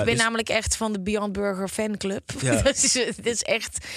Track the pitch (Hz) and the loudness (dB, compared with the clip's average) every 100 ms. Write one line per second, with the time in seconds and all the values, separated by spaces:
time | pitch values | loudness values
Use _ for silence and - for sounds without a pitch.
0 | 107 117 226 226 220 220 208 - 220 208 | 4 4 2 2 0 0 0 0 0 -2
1 | 185 208 208 196 202 190 190 - 214 208 | 0 0 0 -2 -2 -2 -4 -2 -2 -2
2 | 196 196 - - 131 - - - - 254 | -4 -6 -6 -2 2 4 4 4 4 2
3 | 240 202 202 233 - 226 - - - | 0 -2 -2 -2 0 -2 -4 -8 -8